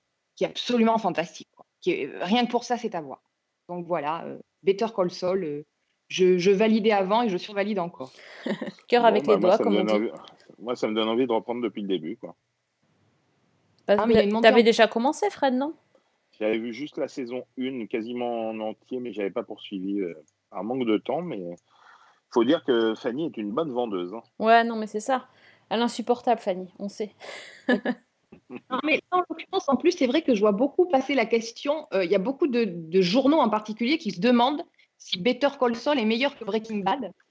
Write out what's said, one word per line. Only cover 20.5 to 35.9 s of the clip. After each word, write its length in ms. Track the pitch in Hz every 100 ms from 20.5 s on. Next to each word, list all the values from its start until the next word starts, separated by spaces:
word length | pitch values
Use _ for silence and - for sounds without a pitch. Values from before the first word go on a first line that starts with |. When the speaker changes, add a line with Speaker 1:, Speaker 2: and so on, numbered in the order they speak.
Speaker 3:
par 120 | 98
manque 220 | 104 131 117
de 120 | 101
temps, 240 | - 143
mais 200 | 175 107 87 87 _ _ - - _ _ _
faut 120 | 120
dire 200 | 117 160
que 300 | - 117 113 110
Fanny 300 | 127 127 160
est 120 | 110
une 140 | 104
bonne 200 | 127 165
vendeuse, 420 | 120 117 92 90
hein. 80 | 113 - -
Speaker 2:
Ouais, 240 | 220 233
non, 120 | 233 220
mais 120 | 214
c'est 120 | 214
ça. 280 | 277 254 - _ _ _ -
Elle 100 | 214
est 40 |
insupportable, 560 | 233 - 220 240 254 226
Fanny, 300 | 208 180 185 -
on 100 | 202
sait. 220 | - 208 - - - - - -
<laughs> 360 | 247 202 - _ _ _ - - 247 -
Speaker 1:
Non, 100 | 247
mais 160 | 302 269 -
en 80 | 359 349
l'occurrence, 380 | 311 - 392 -
en 80 | 262
plus, 140 | 339
c'est 120 | - 247
vrai 140 | 302
que 140 | 302 208
je 60 |
vois 100 | 214
beaucoup 340 | 196 269 - 349
passer 280 | 269 269 269
la 100 | 220
question, 600 | 233 226 - 277 311 -
euh, 100 | 190
il 80 | 175
y 40 | 196
a 40 |
beaucoup 280 | 202 269 330
de, 180 | 240 214
de 360 | 170 160 190
journaux 360 | 175 240 269 320
en 100 | 233
particulier 480 | 214 220 214 240 330
qui 140 | 208
se 80 | 165
demandent 440 | 233 240 247 302 - _ _ _
si 200 | - 190
Better 280 | 233 247 269 -
Call 160 | 247 233
Saul 220 | 294